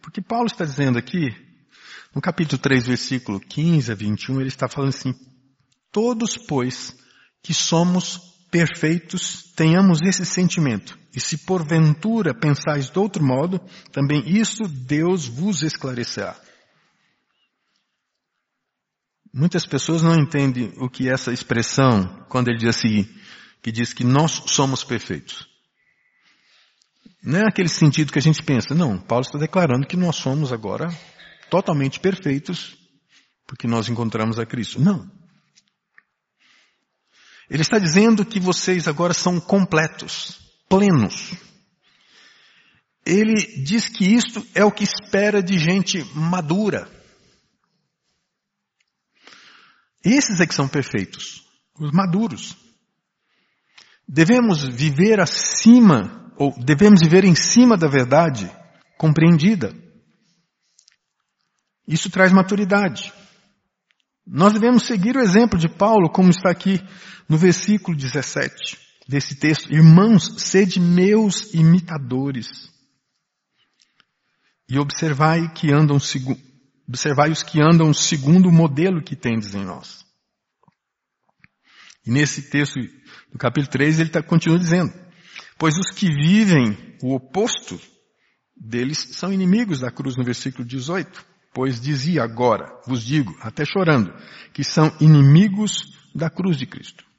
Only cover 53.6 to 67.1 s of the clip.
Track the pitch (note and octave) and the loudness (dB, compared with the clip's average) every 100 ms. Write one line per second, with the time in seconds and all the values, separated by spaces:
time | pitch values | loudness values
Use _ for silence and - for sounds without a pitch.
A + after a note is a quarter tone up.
53.6 | _ _ _ _ - C#3+ E3 B3 A#3 E3 | _ _ _ _ -6 2 4 4 2 0
54.6 | C3+ A#2+ D#3 C#3 G3+ A3 E3+ - - - | -4 -4 -2 2 2 2 0 -2 -6 2
55.6 | A3 B3 A3 C3+ G2 - - - C#3+ B2+ | 6 8 8 6 0 -10 -20 -4 -4 -4
56.6 | B2 D3 G#3 G3+ D#3+ F3+ F#3+ E3 - A#3 | -2 4 8 8 8 6 6 4 4 4
57.6 | B3 G#3+ D#3+ C#3 B2 C#3+ E3+ B2 F2+ - | 6 4 2 2 4 4 2 -2 -10 -14
58.6 | - _ _ _ D#3+ D3+ E3 E3 E3+ G#3+ | -20 _ _ _ 0 4 4 4 2 0
59.6 | G#2 F2 - _ _ _ _ _ _ _ | -6 -10 -20 _ _ _ _ _ _ _
60.6 | _ _ _ _ _ _ _ _ _ _ | _ _ _ _ _ _ _ _ _ _
61.6 | _ _ - D#3 - F#3 F#3 F#3+ F#3+ G3+ | _ _ -6 -6 -4 2 6 6 4 -2
62.6 | G3+ G3+ G3 B2 - - _ _ _ _ | 0 0 0 -6 -14 -18 _ _ _ _
63.6 | _ _ _ _ _ _ - B2 G3 G#3+ | _ _ _ _ _ _ -10 2 2 4
64.6 | A#3 B3 - A3+ G3 C4+ A#3 F#3 A#3+ F#3 | 4 2 2 -2 -2 0 2 4 4 2
65.6 | E3 - G3+ A3 E3 - F#3 F3 F#3+ F3 | -2 0 2 4 2 4 4 4 0 -2
66.6 | F#3+ F#3+ - - - | -2 -2 -6 -20 -20